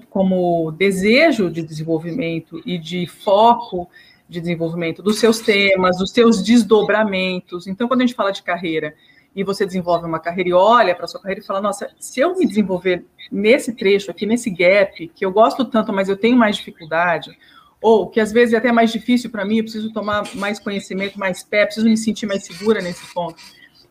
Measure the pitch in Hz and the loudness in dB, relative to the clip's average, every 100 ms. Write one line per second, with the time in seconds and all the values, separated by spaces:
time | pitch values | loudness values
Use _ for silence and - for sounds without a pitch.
0 | - 196 185 185 175 170 160 156 196 185 | -6 -2 0 2 0 0 -2 -2 0 2
1 | 208 254 330 220 175 165 160 156 160 160 | 2 4 4 2 -2 -4 -8 -8 -4 -4
2 | 170 165 165 165 - 160 - 180 160 180 | -4 -6 -6 -6 -10 -12 -8 -8 -6 -6
3 | 175 - 208 196 233 233 - 180 175 - | -6 -6 0 6 6 4 -2 -10 -10 -18
4 | _ _ _ 170 170 165 170 170 165 165 | _ _ _ -8 -6 -4 -4 -4 -6 -4
5 | 190 214 226 226 - 202 196 190 185 180 | -2 2 2 2 0 2 4 4 2 0
6 | 190 240 233 196 190 240 190 214 185 208 | 0 4 4 4 4 4 6 4 4 0
7 | 214 185 185 180 - 180 190 190 240 254 | 0 -2 -2 -4 -8 -12 -10 -6 -2 0
8 | 247 240 196 190 - 175 175 156 151 - | 0 0 -4 -4 -6 -4 -4 -4 -6 -10
9 | _ _ _ 196 196 196 196 185 175 170 | _ _ _ -6 -4 -4 -4 -4 -2 -2
10 | 165 160 170 180 175 180 208 240 190 175 | -2 -6 -4 -4 2 4 6 6 4 0
11 | 170 175 190 196 - 196 202 196 - _ | -6 -10 -10 -8 -6 -4 -4 -6 -10 _
12 | - 247 339 370 226 208 190 180 185 180 | -8 -2 0 0 0 2 0 0 -2 -4
13 | - - - 196 214 294 262 - 190 196 | -6 -20 -10 -2 2 2 0 -2 0 0
14 | 185 - 208 240 233 175 180 202 196 - | -2 -6 -2 -2 -2 2 4 4 2 -4
15 | 160 - 190 196 254 - 226 220 214 196 | -16 -6 0 4 4 2 -2 -2 0 -2
16 | 196 196 226 247 214 - - - 156 160 | -2 0 2 4 2 0 -10 -16 -6 -2
17 | 175 156 151 - _ - _ _ 214 220 | 0 -2 -6 -20 _ -20 _ _ 2 2
18 | - 226 208 226 240 220 240 233 226 233 | 2 -2 2 2 4 2 2 4 2 0
19 | - 247 233 202 196 220 220 214 220 220 | 0 0 -2 -6 -2 -2 -2 -6 -8 -6
20 | 208 208 208 269 208 - 214 196 - 190 | -4 -4 -6 -6 -6 -6 -6 -8 -6 -8
21 | 196 202 190 - - 208 208 220 226 220 | -8 -6 -6 -6 -2 0 0 2 2 2
22 | 220 - 208 196 - 170 208 208 175 180 | 0 -4 -4 -6 -8 -4 0 0 -2 -10
23 | - 175 170 - - _ _ _ _ | -10 -8 -8 -10 -20 _ _ _ _